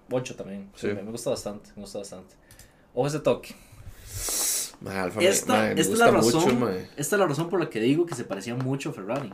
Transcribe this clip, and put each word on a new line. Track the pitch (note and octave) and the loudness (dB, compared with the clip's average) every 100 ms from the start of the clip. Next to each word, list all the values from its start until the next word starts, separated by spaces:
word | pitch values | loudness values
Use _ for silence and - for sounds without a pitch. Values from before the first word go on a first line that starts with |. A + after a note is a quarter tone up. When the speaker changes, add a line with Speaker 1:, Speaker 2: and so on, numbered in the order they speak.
| - | -6
Speaker 1:
ocho | B2+ B2+ - | -4 -4 -10
también. | F#2+ G2+ G2 - | -10 -12 -14 -6
Sí, | G#2+ | -4
Speaker 2:
Sí. | G2+ | -4
Speaker 1:
me, | |
me | G#2 | -6
gusta | A#2 C#3+ | -6 -4
bastante, | G#2+ G#2 G2+ - - | -4 -6 -10 -14 -16
me | |
gusta | G2 G#2 | -12 -10
bastante. | G2 F#2 - _ _ - - _ _ | -10 -14 -18 _ _ -20 -20 _ _
Ojo | B2 C#3 | 0 0
ese | D3 | 2
toque. | D3 A#2+ - - - - - - - - - - - - - - | 2 0 -2 -18 -20 -20 -18 -18 -12 -8 -4 -2 0 -2 -4 -8
Speaker 2:
Ma, | G#2 F#2+ | -6 -4
Alfa | F#2 G#2 | -2 2
me, | F#3 | 4
Speaker 1:
Esta, | - - | 4 2
Speaker 2:
ma, | A2 | 2
me | G#2+ | 2
Speaker 1:
esta | G2+ | 2
es | F#3 | 2
Speaker 2:
gusta | A3+ A#3 | 6 6
Speaker 1:
la | |
razón, | - A2+ D#3 | 6 6 4
Speaker 2:
mucho, | E3+ B2 | 4 4
ma. | A#2 F#2 F#2+ - | 2 -2 -6 -8
Speaker 1:
esta | C#3+ G3+ | 0 2
es | |
la | F3+ | 2
razón | C#3 E3 | 2 0
por | F#3 | 0
la | D#3 | 0
que | A2 | 2
digo | A#2 D3+ E3+ | 4 4 2
que | |
se | - A#2 | -4 -6
parecía | G2 A2+ A#2+ | -6 -4 -4
mucho | C3 C3+ D#3+ | -2 -2 -4
a | |
Ferrari. | C3+ G2 C3+ A#2+ | -6 -4 -4 -6